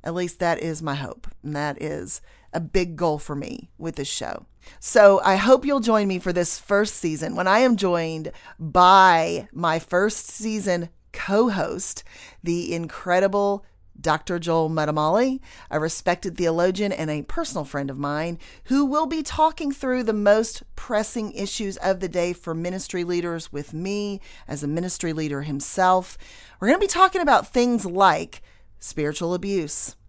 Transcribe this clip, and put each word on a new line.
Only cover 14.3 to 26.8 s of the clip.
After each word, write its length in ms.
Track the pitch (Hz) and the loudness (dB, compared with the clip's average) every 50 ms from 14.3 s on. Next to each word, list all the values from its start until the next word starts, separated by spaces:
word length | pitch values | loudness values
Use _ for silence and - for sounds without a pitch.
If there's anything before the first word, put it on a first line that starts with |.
| 180 175 | -6 -4
Joel 320 | 165 170 165 165 160 156 | -2 0 0 0 0 0
Muddamalle, 680 | 160 160 151 151 151 156 151 156 170 214 247 269 262 262 - - - - - - | 0 -2 -2 0 0 0 0 2 2 2 2 0 -2 -4 -8 -14 -20 -20 -16 -6
a 100 | - 151 | -4 -4
respected 560 | 151 165 - - - 180 175 175 - 196 170 | -2 -2 -4 -2 -2 -2 -2 -2 -4 -10 -4
theologian 560 | - 180 165 165 170 175 185 185 190 208 202 | -2 0 0 2 2 2 2 2 0 -2 -2
and 180 | 190 - 160 156 | -2 -4 -4 -4
a 120 | 151 151 | -4 -6
personal 420 | - _ - - 330 - - 185 147 | -4 _ -4 -4 -4 -4 -6 -8 -8
friend 260 | - - 143 139 139 | -6 -6 -6 -6 -6
of 80 | 135 139 | -6 -6
mine, 400 | 143 143 147 151 160 170 170 165 - - - - - | -6 -4 -4 -4 -4 -6 -8 -10 -14 -20 -20 -20 -6
who 200 | - 262 277 294 | -2 0 0 2
will 220 | 269 269 302 320 | 2 0 0 0
be 160 | 269 320 320 | 0 -4 -6
talking 500 | 294 - - - 311 320 311 - 330 285 | -6 -6 0 2 2 2 2 -2 -6 -6
through 320 | 277 - - 262 254 254 240 | -6 -4 -4 -2 -2 -2 0
the 80 | 214 | -2
most 500 | 214 208 202 202 208 220 226 226 - - - - - | -2 2 4 4 4 4 4 -2 -6 -10 -12 -14 -14
pressing 560 | - - - 247 208 214 214 - 247 214 202 | -14 -8 -4 -2 -2 -2 -2 -6 -6 -8 -8
issues 440 | - - 196 202 - - 220 196 190 - | -8 -8 -8 -8 -6 -6 -6 -6 -6 -4
of 220 | - 185 190 180 | -2 -2 -2 -2
the 80 | 185 180 | -4 -6
day 240 | 165 180 170 175 | -2 -2 -2 -2
for 220 | 180 175 - 175 165 | -4 -8 -8 -8 -6
ministry 480 | 165 165 175 180 185 - - - 180 175 | -6 -4 -6 -6 -6 -8 -8 -6 -6 -4
leaders 480 | 170 180 175 170 175 170 165 160 - | -2 -2 -2 -2 -4 -6 -8 -10 -10
with 220 | - 143 143 - - | -10 -12 -10 -10 -10
me 460 | 160 170 190 202 208 208 202 202 196 - - - - - | -8 -6 -6 -4 -4 -4 -6 -8 -10 -12 -18 -20 -20 -12
as 160 | - - 139 | -10 -10 -6
a 60 | - 143 | -6 -4
ministry 440 | 151 170 143 143 - - - 170 | -4 -4 -4 -4 -6 -4 -4 -4
leader 300 | 160 156 156 151 143 139 | -4 -4 -4 -4 -6 -6
himself. 720 | 147 156 147 139 - - - - 185 185 185 185 185 - - - - - - - - - - _ | -6 -6 -6 -6 -6 -6 0 2 4 4 4 4 2 -4 -16 -18 -18 -18 -20 -20 -20 -20 -12 _
We're 80 | - 214 | 2 2
gonna 100 | 294 | 4
be 80 | 370 | 4